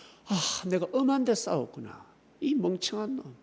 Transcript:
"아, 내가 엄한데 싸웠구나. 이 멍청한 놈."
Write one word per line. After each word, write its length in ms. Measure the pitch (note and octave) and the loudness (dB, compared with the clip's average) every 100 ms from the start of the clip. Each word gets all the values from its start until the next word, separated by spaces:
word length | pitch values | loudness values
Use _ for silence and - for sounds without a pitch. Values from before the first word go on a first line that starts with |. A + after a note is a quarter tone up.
| - - - | -20 -20 -2
"아, 420 | F#3+ - - F#3 | 0 0 -2 0
내가 180 | F3+ F3+ | 0 0
엄한데 420 | C4 C4+ C4+ B3 | 2 4 4 4
싸웠구나. 680 | A3 G3+ D#3+ A#2 - G#2+ - - _ _ _ | 2 2 0 -2 -8 -14 -14 -20 _ _ _
이 140 | C4 | 0
멍청한 640 | C#4+ F3 F#3 - G#3+ G#3+ C4 | 2 2 0 -2 -4 -4 -6
놈." 180 | - - | -8 -18